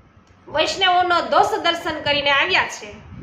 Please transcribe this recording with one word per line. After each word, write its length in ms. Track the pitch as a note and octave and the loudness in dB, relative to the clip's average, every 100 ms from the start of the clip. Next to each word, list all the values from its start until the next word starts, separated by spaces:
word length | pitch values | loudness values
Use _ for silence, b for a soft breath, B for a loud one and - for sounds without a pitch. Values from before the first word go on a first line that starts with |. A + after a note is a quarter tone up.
| _ _ _ _ - | _ _ _ _ -6
વૈષ્ણવોનો 720 | D4 E4+ F4+ F#4 F4+ F4+ E4+ | -2 -2 0 2 2 2 0
દોષ 380 | - D#4+ G4+ G#4+ | 2 2 2 0
દર્શન 440 | E4+ E4+ E4+ D#4 | -2 -2 -4 -4
કરીને 280 | D4 C#4+ C#4 | 0 0 2
આવ્યા 380 | C#4 E4+ D#4+ A3+ | 2 2 0 0
છે 240 | - G#3 G#3 - - | -8 -14 -18 -18 -18